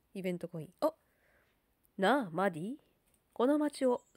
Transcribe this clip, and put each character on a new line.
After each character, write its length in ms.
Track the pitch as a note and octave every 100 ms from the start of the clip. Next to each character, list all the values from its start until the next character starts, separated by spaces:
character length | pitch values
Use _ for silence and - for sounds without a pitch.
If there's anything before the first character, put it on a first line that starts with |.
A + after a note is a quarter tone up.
| _
イ 80 | G3
ベ 100 | F3+
ン 60 | F3
ト 100 | E3+
コ 140 | E3
イ 40 | D3
ン。 40 | -
あ！ 120 | D#4 - _ _ _ _ _ _ _ _ _ -
な 300 | F#3+ C#4 G3
あ、 20 |
マ 200 | D#3+ G3
デ 80 | D#3
ィ。 160 | G3 D4 _ _ _ _ _
こ 140 | - B3
の 100 | D4
街 300 | D4 - B3+
を 160 | A#3+ _